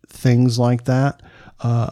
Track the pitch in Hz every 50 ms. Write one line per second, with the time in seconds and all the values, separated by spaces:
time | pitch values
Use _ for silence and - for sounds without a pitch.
0 | _ - - - - 131 120 120 127 127 113 123 123 120 123 120 123 - 127 131
1 | 135 139 - _ - - - - - - - - - 120 120 117 113 -